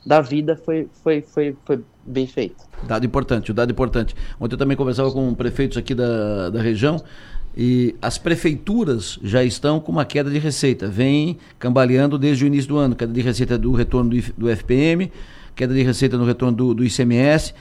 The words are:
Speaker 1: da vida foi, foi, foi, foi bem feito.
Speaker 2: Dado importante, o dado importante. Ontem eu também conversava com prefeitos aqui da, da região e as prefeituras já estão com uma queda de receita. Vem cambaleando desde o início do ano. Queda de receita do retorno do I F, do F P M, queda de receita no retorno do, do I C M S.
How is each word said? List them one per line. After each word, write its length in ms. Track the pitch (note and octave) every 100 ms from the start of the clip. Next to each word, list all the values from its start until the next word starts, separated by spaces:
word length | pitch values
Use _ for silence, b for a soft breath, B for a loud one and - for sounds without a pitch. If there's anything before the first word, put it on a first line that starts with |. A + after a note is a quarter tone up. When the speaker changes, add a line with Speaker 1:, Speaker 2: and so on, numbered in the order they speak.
| C#3
Speaker 1:
da 160 | D3+
vida 380 | B2+ D3 D3+ D#3
foi, 240 | - D#3+ D3+ _
foi, 200 | E3 D3+
foi, 340 | C#3+ - D3 C#3 -
foi 140 | C3 - _ -
bem 220 | B2+ C3
feito. 380 | - G2 - - -
Speaker 2:
Dado 220 | - A2 A#2+
importante, 440 | C#3 C3 A#2 G#2
o 40 |
dado 180 | G#2 A#2+
importante. 440 | A2+ B2+ A#2+ A2 - B B
Ontem 140 | A#2
eu 60 | B2
também 160 | C#3 C#3
conversava 340 | C3 A#2+ C3+
com 220 | C3 C3
prefeitos 440 | A2+ A#2+ - C3+ B2
aqui 180 | A2+ B2
da, 540 | A#2+ A2+ G#2 G2+ F2
da 120 | A2+
região 400 | A2+ G#2+ C#3 D#3+ - b b b b -
e 400 | B2 B2 B2 -
as 160 | A2+ -
prefeituras 1000 | E3+ E3 - D3 - A#3 F3 A#2 F#2 -
já 220 | G2+ A#2+
estão 360 | B2+ - C#3+ D#3
com 120 | D#3
uma 140 | D#3+ C#3
queda 260 | D3 C#3+
de 80 | D3
receita. 480 | D3+ C3+ C#3 A#2 G2
Vem 500 | G2 C3 D3 D#3 E3+ b b
cambaleando 580 | B2 B2+ B2+ C3 C#3+ C#3+
desde 260 | C#3+ C3+
o 40 | C#3+
início 220 | C#3+ C3
do 80 | D3
ano. 180 | C3+ A2+
Queda 180 | A2+
de 80 | A#2+
receita 340 | B2+ A#2 B2 A#2+
do 160 | A#2
retorno 360 | A#2 B2+ B2+ A#2+
do 60 | A#2+
I 40 |
F, 140 | A2 -
do 140 | A#2
F 140 | G#2+
P 100 | -
M, 380 | B2+ D#3+ E3+ F#3 B B B B -
queda 160 | B2
de 120 | C3
receita 340 | B2+ B2 C3+ B2
no 80 | A#2+
retorno 320 | A#2 B2+ A#2
do, 160 | B2+
do 100 | A2+
I 60 | B2
C 140 | -
M 120 | A#2+ A#2+
S. 380 | C#3 D#3 - -